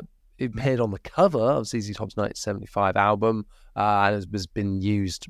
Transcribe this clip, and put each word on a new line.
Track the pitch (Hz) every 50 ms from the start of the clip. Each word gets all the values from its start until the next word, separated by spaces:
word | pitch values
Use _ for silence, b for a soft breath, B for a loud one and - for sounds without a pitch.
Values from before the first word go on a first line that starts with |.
| - - _ _ _ _ _
it | - 135 120 107
appeared | 110 135 139 131 120
on | 117 107
the | 98 -
cover | - - - - 190 196 156 117
of | 110 127 147 135 110
Z | - - 117
Z | 101 104 101
Top's | - 107 95 -
nineteen | 107 101 104 -
seventy-five | - - 107 101 98 98 - - 101 101 95 92
album, | 101 101 104 107 101 107 113 113 107 104 - - - - - -
uh, | 107 104 107 104 101 101
and | 98 104
has, | 101 92 87
has | 107 101 90
been | - - 110 101 101 95 95
used, | 95 104 104 101 98 92 - - -